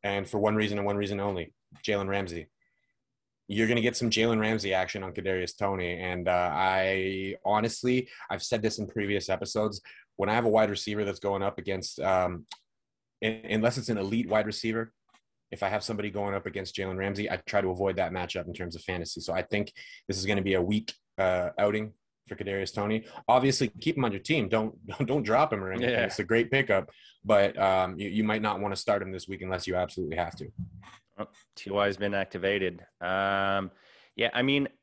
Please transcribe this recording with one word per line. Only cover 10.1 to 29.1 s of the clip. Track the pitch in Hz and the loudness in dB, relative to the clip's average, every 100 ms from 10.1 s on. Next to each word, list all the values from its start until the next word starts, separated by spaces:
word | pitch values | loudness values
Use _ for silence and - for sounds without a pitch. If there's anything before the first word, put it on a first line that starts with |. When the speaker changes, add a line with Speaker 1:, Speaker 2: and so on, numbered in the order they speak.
| - | -2
Speaker 1:
when | 98 | 2
I | |
have | 113 | 4
a | 117 | 6
wide | 110 107 | 6 4
receiver | 98 - 104 | 2 -4 -2
that's | 101 95 | -2 -2
going | 101 98 | -2 0
up | 98 - | -2 -4
against, | 92 95 - - | -4 -4 -6 -4
um, | 92 92 90 87 - - _ _ _ _ _ _ | 2 4 2 -2 -12 -20 _ _ _ _ _ _
un-, | 110 110 110 | -4 -4 -2
unless | 110 113 123 | 2 2 0
it's | 120 | -4
an | 107 | -2
elite | 98 113 113 | 0 -2 2
wide | 107 107 | 2 0
receiver, | 107 113 110 113 _ _ _ _ _ _ | -2 -4 -4 -6 _ _ _ _ _ _
if | 101 | -4
I | 98 | -2
have | 104 | -2
somebody | - 107 104 | -2 -4 -4
going | 98 101 | -4 -4
up | 98 95 | -4 -6
against | 98 95 | -8 -8
Jalen | - 95 92 | -6 -6 -2
Ramsey, | 98 101 104 | -4 -2 -4
I | 95 - | -4 0
try | 101 | 0
to | 95 | 2
avoid | 90 98 92 | 0 0 0
that | 87 | -2
matchup | 92 87 92 90 | -2 -4 -6 -6
in | |
terms | 85 87 | -8 -8
of | 82 | -8
fantasy. | - 90 82 - | -6 -6 -6 -8
So | - | -4
I | 87 | -4
think | 90 104 101 - - - - | -2 -2 -2 -8 -20 -20 -6
this | 98 | -4
is | 92 | 0
gonna | 98 | 0
be | 95 | 2
a | 92 | 2
weak, | 90 107 110 - _ - | 4 0 -2 -14 _ 0
uh, | 95 90 87 - | 2 2 0 2
outing | 104 107 107 - _ _ _ | 2 2 -4 -12 _ _ _
for | 101 | -8
Kadarius | 98 98 95 | -4 -2 -2
Toney. | - 104 110 110 - - | -2 0 -2 -4 -8 4
Obviously, | 127 135 - 123 | 6 6 2 0
keep | - 156 165 | 0 -2 0
him | |
on | 123 | 0
your | 98 | -2
team. | - 156 98 | 0 0 2
Don't, | 110 110 - 95 | 2 0 -4 -14
<laughs> | |
don't, | - 120 | -4 0
don't | 143 | 0
drop | 104 117 151 | 2 4 4
him | 104 | 0
or | 95 | -2
anything. | 95 123 | -2 0
Speaker 2:
Yeah. | 117 | 0
Speaker 1:
It's | 110 - | 0 -2
a | |
great | 95 113 117 | 2 2 4
pickup, | 139 131 98 - - - _ | 2 4 2 2 -14 -20 _
but, | 98 104 98 - | 4 6 6 4
um, | 98 95 92 90 | 4 4 2 -2
you, | 101 | -2
you | 101 | 0
might | 107 107 | 2 2
not | 107 98 | 0 -2
wanna | 101 98 | -2 -2
start | - 101 | 0 0
him | 95 | 0